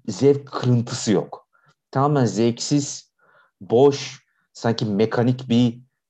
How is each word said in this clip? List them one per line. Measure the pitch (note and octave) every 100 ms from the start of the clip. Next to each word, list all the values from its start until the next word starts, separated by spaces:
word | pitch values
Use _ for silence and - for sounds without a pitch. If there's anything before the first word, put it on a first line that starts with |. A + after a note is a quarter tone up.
| -
zevk | - C#3 C#3 -
kırıntısı | - B2+ B2 A#2 - A#2
yok. | F#2 - - _ _ _ _ _
Tamamen | C3+ C#3+ D3
zevksiz, | B2 F#2+ B2 A#3 - D3 C#3 - - _ _ _ _ _
boş, | F2+ A#2 C#3+ - - - _ _ _
sanki | - A#2 A2+
mekanik | G#2+ G2+ A2 - A#2+ B2+ -
bir | A#2 B2 A#2 _ _ _